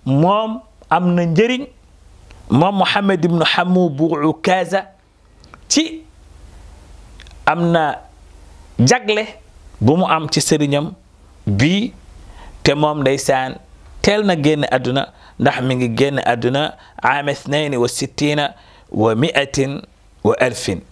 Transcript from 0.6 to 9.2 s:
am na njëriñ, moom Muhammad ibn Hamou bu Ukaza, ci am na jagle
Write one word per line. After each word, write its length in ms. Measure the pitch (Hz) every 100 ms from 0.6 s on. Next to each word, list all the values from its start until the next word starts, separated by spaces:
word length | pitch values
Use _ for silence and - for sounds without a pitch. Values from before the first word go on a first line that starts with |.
| - _ -
am 240 | 165 180
na 100 | 175 170
njëriñ, 420 | 165 226 254 285 _ _ - - - - - -
moom 260 | 120 175 202
Muhammad 480 | 175 208 202 190
ibn 160 | 170 170 160
Hamou 440 | - 180 185 175
bu 280 | 139 160 156 151
Ukaza, 600 | 151 - 185 175 190 190 _ _ _ _ _ - - -
ci 340 | - 320 320 320 - - - - - - - - - - - - - -
am 260 | 160 170
na 240 | 170 151 - - - - - - - - -
jagle 460 | 127 247 208 214